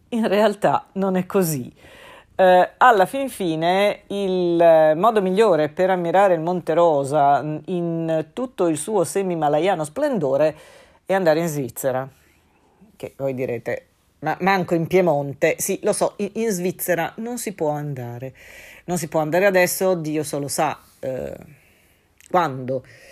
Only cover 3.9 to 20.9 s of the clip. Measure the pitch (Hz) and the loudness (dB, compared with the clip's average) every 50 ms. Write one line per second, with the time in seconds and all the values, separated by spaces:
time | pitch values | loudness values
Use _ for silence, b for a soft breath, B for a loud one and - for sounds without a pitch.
3.9 | - - _ - 202 202 196 185 185 180 180 175 170 170 170 165 160 160 156 156 | -2 -4 _ -8 -6 -4 -4 -2 -2 -2 0 0 2 4 6 6 8 8 6 4
4.9 | 156 165 196 233 226 214 185 185 185 202 226 208 170 156 151 143 147 - 180 185 | 4 4 2 2 2 2 0 0 2 2 4 4 4 2 0 -2 0 -2 0 0
5.9 | 190 180 170 170 165 190 202 196 175 160 156 170 185 175 - - 160 170 175 170 | 0 0 -2 0 2 4 4 4 4 2 0 -2 -4 -4 -2 -2 2 4 4 4
6.9 | 151 139 139 131 147 151 139 143 143 131 131 151 151 156 151 - 185 175 170 170 | 4 2 0 0 0 2 4 4 4 2 0 -4 -8 -8 -8 -8 -6 -4 -4 -4
7.9 | 165 165 165 160 160 160 156 156 _ 240 254 254 _ - 185 170 160 147 - 214 | -4 -4 -4 -2 -2 -4 -4 -6 _ -10 -10 -8 _ -2 0 0 0 -2 -4 -4
8.9 | 220 196 165 - - 196 196 185 175 160 151 143 147 - 165 196 190 160 156 - | -2 -2 -2 0 -2 -4 -4 -4 -4 -2 0 0 0 2 0 0 -2 -2 -4 -8
9.9 | - 262 294 294 262 196 147 131 135 139 151 156 - B B B B B B B | -6 -4 -4 -2 -2 -2 -2 0 0 2 0 0 0 B B B B B B B
10.9 | B B B - 190 196 185 160 151 160 175 170 147 147 135 113 - - - 135 | B B B -4 -2 0 2 2 2 2 0 -4 -4 -6 -6 -8 -8 -6 -4 -4
11.9 | 123 127 135 131 b b b b b b b b b b b b b b b _ | -4 -4 -6 -8 b b b b b b b b b b b b b b b _
12.9 | _ _ - - _ - 139 135 131 127 139 120 120 113 - 123 - - _ _ | _ _ -18 -18 _ -6 -6 -6 -4 -4 -4 -6 -6 -6 -6 -8 -8 -8 _ _
13.9 | _ _ _ _ _ _ - 156 151 - 180 190 196 190 170 - 175 165 165 - | _ _ _ _ _ _ -6 -6 -6 -2 0 0 0 0 0 0 -2 -2 -2 2
14.9 | 175 185 185 175 147 143 143 139 135 - - 160 - - - - 190 - - 208 | 2 2 4 4 2 0 -2 -6 -4 0 0 0 0 0 -4 -6 -6 -4 -2 -2
15.9 | 190 - 180 - - - 202 196 - 226 226 226 196 175 175 190 - - - - | -2 0 -2 -4 -2 -4 -8 -8 -6 -6 -4 -4 -4 -2 -4 -4 -6 -6 -4 -4
16.9 | 175 165 165 - - - 226 240 247 240 - 226 190 - 165 147 147 147 147 147 | -2 -2 -2 -6 -8 -10 -10 -10 -10 -8 -8 -10 -6 -4 -4 -4 -2 -4 -6 -8
17.9 | 139 131 120 120 120 120 131 131 B B B B B B B B B B B - | -8 -8 -10 -10 -12 -12 -14 -14 B B B B B B B B B B B -6
18.9 | 180 175 175 151 - 160 151 151 151 180 202 202 185 185 180 175 - - 196 185 | -6 -6 -6 -4 -2 -2 -2 0 0 2 2 4 4 4 2 2 0 -2 0 0
19.9 | 185 170 156 156 151 156 151 - - 143 143 139 - - 160 139 - - _ _ | 0 0 -2 -4 -4 -4 -4 -4 -6 -6 -6 -6 -4 -2 -2 -2 -4 -8 _ _